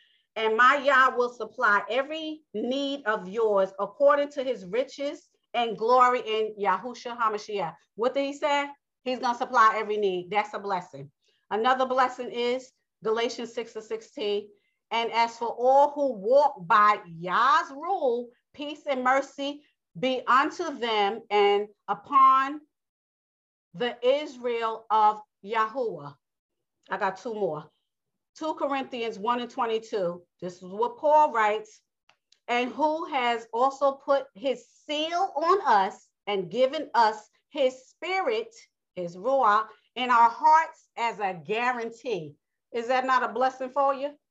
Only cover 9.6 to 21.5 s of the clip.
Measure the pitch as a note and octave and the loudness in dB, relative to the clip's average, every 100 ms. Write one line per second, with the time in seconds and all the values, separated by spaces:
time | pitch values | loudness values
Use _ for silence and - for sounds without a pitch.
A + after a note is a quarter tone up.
9.6 | A3 G#3+ G#3 G#3+ G3+ F3+ F3 G#3 G#3 A3 | 4 4 -2 -2 -2 -2 -2 -2 -2 -6
10.6 | G3+ F#3+ - C#3 C#3+ _ _ _ - G#3 | -6 -6 -6 -16 -20 _ _ _ -6 -2
11.6 | B3 C4 B3+ B3+ B3 B3 A#3+ A#3+ A#3+ B3+ | 2 2 2 2 0 -2 -8 -4 -2 -4
12.6 | B3+ _ _ _ G3+ A3+ A#3 B3 A#3 - | -8 _ _ _ -4 -2 -2 -6 -10 -10
13.6 | A3 A3 G#3+ A3 - - G#3 G3+ G#3 _ | -10 -12 -10 -12 -12 -8 -4 -4 -6 _
14.6 | _ _ - A3+ A#3 A3+ A#3 A3+ A#3 - | _ _ -6 -4 -2 0 0 -2 -6 0
15.6 | B3 C4+ C#4+ C#4+ C#4 A3 G3 C#4 D4 - | 4 6 6 2 -2 -2 4 4 4 2
16.6 | E3+ A3 G#3 G3+ F3 E3 F3 F#3+ B3 D#4 | 2 6 6 4 -4 -12 -2 2 4 2
17.6 | E4+ C#4 E4+ F#4+ C#4 A#3+ A#3+ - _ - | 0 -6 -4 -2 0 -2 -4 -16 _ -12
18.6 | D4 D4+ D4 B3+ B3+ C4+ - - C#4 D4 | -12 -8 -4 -2 2 2 0 -6 -8 -8
19.6 | _ _ _ E3 B3+ B3+ A#3+ B3 D#4 - | _ _ _ -4 -2 -2 2 2 2 -2
20.6 | F4+ C4 A#3 G#3+ G3+ A#3 - G#3 G3+ | -8 -6 -2 0 0 -2 0 2 4